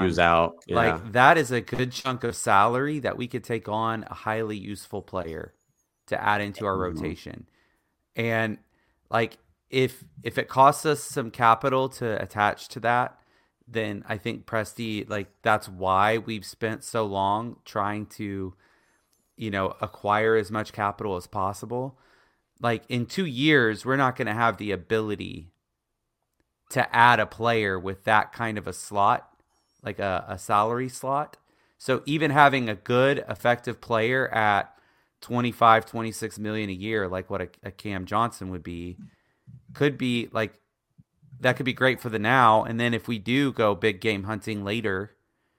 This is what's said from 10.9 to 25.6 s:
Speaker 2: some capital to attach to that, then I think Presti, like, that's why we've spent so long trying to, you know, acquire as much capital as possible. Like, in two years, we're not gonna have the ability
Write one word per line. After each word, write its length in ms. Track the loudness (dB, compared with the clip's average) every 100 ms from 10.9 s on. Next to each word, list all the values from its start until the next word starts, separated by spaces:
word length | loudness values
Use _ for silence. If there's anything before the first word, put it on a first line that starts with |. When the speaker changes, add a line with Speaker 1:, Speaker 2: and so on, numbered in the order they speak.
| -2
Speaker 2:
some 280 | -4 -8 -6
capital 580 | 2 4 4 2 0 -2
to 320 | -4 -4 -4
attach 460 | -4 0 0 0 -8
to 100 | -4
that, 380 | 0 0 0 -6 _ _ _ _ -8
then 360 | -4 -4 -4 -8
I 100 | -6
think 280 | -6 -8 -6
Presti, 640 | -4 -4 -8 -6 -6 -4
like, 200 | -6 -8 _
that's 260 | 0 2 0
why 500 | -4 2 4 4 2
we've 260 | -2 -10 -10
spent 380 | -6 -6 -6
so 220 | -6 -4 -2
long 520 | -2 -2 -2 -6 -14 -8
trying 400 | -4 -2 -4 -10
to, 460 | -10 -8 -6 -8 -12 _ _ _ _ _ _ _ -10
you 160 | -4
know, 240 | -2 -2 -4
acquire 540 | -8 -4 0 2 4 2
as 160 | 0
much 220 | -4 -6
capital 420 | -2 -2 -2 -6 -6
as 120 | -6
possible. 720 | -4 -4 -4 -8 -8 -8 -12 _ _ _ _ _ _
Like, 220 | -2 -2 -2
in 160 | -4 -2
two 180 | -4 -4
years, 600 | 0 4 4 4 0 0
we're 100 | 2
not 180 | 0 0
gonna 180 | -4
have 240 | 0 0 0
the 140 | -4
ability 800 | -4 -2 -2 0 -6 -8 -12 -16 _